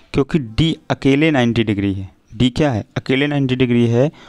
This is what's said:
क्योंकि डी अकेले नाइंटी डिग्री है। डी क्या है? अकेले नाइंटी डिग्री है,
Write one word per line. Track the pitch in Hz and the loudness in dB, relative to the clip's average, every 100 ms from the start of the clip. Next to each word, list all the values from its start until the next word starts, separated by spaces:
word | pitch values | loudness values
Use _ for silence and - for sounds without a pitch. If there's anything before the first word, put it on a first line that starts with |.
| _ | _
क्योंकि | - 135 165 | -4 -2 -2
डी | 117 110 160 - _ | -4 -2 -2 -2 _
अकेले | 117 135 139 160 | -2 2 2 2
नाइंटी | 143 117 113 | 2 0 0
डिग्री | 110 104 98 | 0 0 -2
है। | 98 95 _ _ | -4 -10 _ _
डी | 110 123 | -2 -2
क्या | 120 147 | 0 -2
है? | 110 - - | -2 -6 -10
अकेले | - 135 147 | -4 -2 0
नाइंटी | 147 135 127 | -2 -2 0
डिग्री | 127 120 117 | 2 2 2
है, | 117 143 - | 2 0 -2